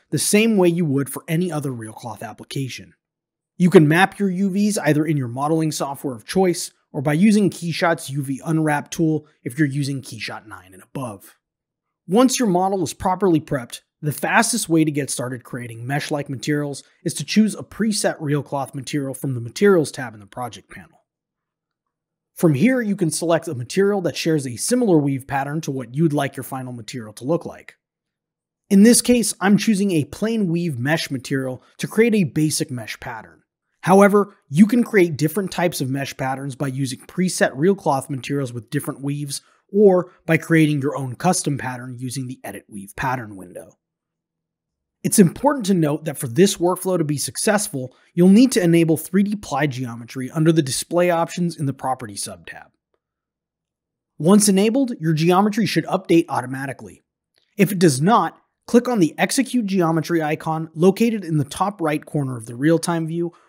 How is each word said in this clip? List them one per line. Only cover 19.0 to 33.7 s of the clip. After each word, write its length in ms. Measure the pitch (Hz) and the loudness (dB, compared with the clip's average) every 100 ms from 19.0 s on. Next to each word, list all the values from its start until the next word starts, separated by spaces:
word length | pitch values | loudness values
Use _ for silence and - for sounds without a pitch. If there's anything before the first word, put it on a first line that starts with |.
| 135 131 | -6 -6
from 180 | 143 | -6
the 80 | 123 | -6
Materials 500 | 117 - 202 185 139 | -8 2 4 4 2
tab 220 | - 123 | -6 -14
in 60 | 104 | -16
the 80 | 101 | -18
Project 420 | - 139 95 _ | -12 -12 -12 _
panel. 300 | - 82 _ _ _ _ _ _ _ _ _ _ _ _ _ _ - | -20 -20 _ _ _ _ _ _ _ _ _ _ _ _ _ _ 0
From 200 | 170 131 | 2 4
here, 260 | 214 262 | 2 2
you 140 | 214 196 | -2 -2
can 160 | 165 | -2
select 360 | - 165 160 165 | -2 0 -2 -2
a 60 | |
material 480 | 123 117 180 196 202 | -10 -6 0 0 0
that 160 | 165 - | -4 -4
shares 300 | 165 156 131 | -2 -2 -2
a 80 | 139 | -8
similar 420 | - 247 233 160 | -4 -2 4 2
weave 300 | 143 135 - | 2 -4 -4
pattern 340 | 139 143 160 | -6 -4 -6
to 100 | 160 | -6
what 220 | 135 117 | -8 -8
you'd 200 | 131 170 | 0 0
like 220 | 147 139 139 | 2 -2 -6
your 80 | |
final 300 | 120 131 127 | -10 -10 -10
material 400 | 120 107 131 107 | -12 -12 -12 -14
to 100 | 104 | -12
look 220 | 123 165 110 | -4 -4 -4
like. 300 | - - _ _ _ _ _ _ _ _ _ - | -16 -20 _ _ _ _ _ _ _ _ _ 2
In 100 | 196 | 8
this 220 | 220 226 | 8 8
case, 320 | - 247 208 - | 4 2 2 0
I'm 160 | 190 202 | 4 4
choosing 360 | 226 196 202 | 4 0 2
a 140 | 165 - | 0 -2
plain 420 | - 214 226 185 | -4 -4 -2 0
weave 320 | 170 175 123 | 0 -2 -4
mesh 320 | 131 160 - | -2 -2 -4
material 500 | 135 - 139 131 127 _ - | -8 -4 -4 -4 -10 _ -12
to 100 | 151 | -6
create 280 | - 233 214 | 2 2 4
a 80 | |
basic 480 | 151 156 156 - 160 | 0 0 0 -2 -6
mesh 280 | 123 110 - | -8 -12 -14
pattern. 440 | 135 113 87 82 _ _ _ | -12 -14 -16 _ _ _ _